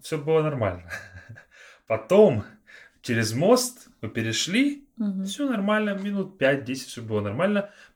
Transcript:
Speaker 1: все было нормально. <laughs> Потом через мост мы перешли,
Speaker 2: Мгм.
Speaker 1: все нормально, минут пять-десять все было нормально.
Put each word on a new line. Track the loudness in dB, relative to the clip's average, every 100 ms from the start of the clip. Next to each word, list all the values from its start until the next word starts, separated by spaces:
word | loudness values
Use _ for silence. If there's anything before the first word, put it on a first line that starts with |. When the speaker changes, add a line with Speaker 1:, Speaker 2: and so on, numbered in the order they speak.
Speaker 1:
все | -8 -6
было | 0 2
нормально. | 2 0 -2 -2 -10 -14 -14 -20 -20 -20
<laughs> | -20 -20 -20 -20 -4
Потом | -4 4 8 8 6 -4 -14 -20 -20 -20 _
через | -2 0 0
мост | 2 4 4 2 -8 -20 _
мы | -8
перешли, | -4 -4 -2 0 2 0 -2 -12 -6
Speaker 2:
Мгм. | -4 -4
Speaker 1:
все | -6 -4 -4
нормально, | -2 0 0 0
минут | -4 -4 -4 -6 0
пять-десять | 0 0 -2 -8 -10
все | -12
было | -4 -2
нормально. | -2 -2 0 0 -4 -12 -12